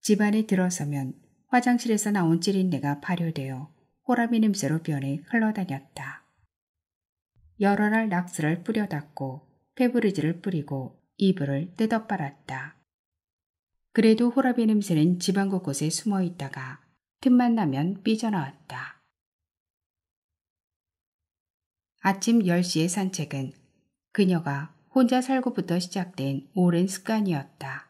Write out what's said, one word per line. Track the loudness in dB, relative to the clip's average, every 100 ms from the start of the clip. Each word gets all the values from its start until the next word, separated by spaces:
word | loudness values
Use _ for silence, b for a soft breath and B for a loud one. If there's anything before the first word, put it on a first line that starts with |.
집안에 | 2 2 4 2 2
들어서면 | 2 0 -2 -4 -4 -6 -8 _ _ _
화장실에서 | 0 2 0 2 0 0
나온 | 0 2 2
찌린내가 | 2 0 0 0 -2 -4
발효되어 | -4 -4 -2 -4 -6 -8 -12 _ _ _ -2
호라비 | 0 2 2
냄새로 | 2 2 0 -2
변해 | -2 -4 -4 -6 -2
흘러다녔다. | 0 0 -2 -6 -8 -10 -16 -14 -16 _ _ _ _ _ _ _ _ _ _ _ _ _ _
여러 | 2 2 2
날 | 2 2
락스를 | 0 -2 -2 -2 -2
뿌려닫고 | -2 -2 -2 -6 -10 -10 -10 -10 _ _ _
페브리즈를 | 0 2 2 0 0 -2 -2
뿌리고 | -4 -4 -4 -8 -8 -14 _ _
이불을 | 2 2 0 -2 -4
뜯어빨았다. | -2 -2 -2 -4 -6 -6 -10 -12 -12 -12 _ _ _ _ _ _ _ _ _ _ _ _
그래도 | 4 6 6 4
호라비 | 2 0 2 2
냄새는 | 2 2 2 4 2
집안 | 0 0 0
곳곳에 | -2 -4 -4 -4
숨어있다가 | -4 -4 -2 -2 -4 -12 -10 -14 -16 _ _ _ _
틈만 | 4 4 6
나면 | 2 2 0 -2 -2
삐져나왔다. | 0 0 0 -2 -4 -10 _ -12 -12 -16 _ _ _ _ _ _ _ _ _ _ _ _ _ _ _ _ _ _ _ _ _ _ _ _ _ _ _ _ _ _
아침 | -2 0 2 2 4
열 | 2
시의 | 2 0 0
산책은 | 0 -4 -4 -8 -6 -8 -12 _ _ _ _ _
그녀가 | 0 2 2 -2 -6 -8 _ _
혼자 | 2 4 4
살고부터 | 0 -2 -2 -4 -2 -2
시작된 | -4 -6 -8 -6 -4 -6 -6
오랜 | 0 2 4 0
습관이었다. | -2 -4 -2 0 -2 -4 _ -12 -12 -16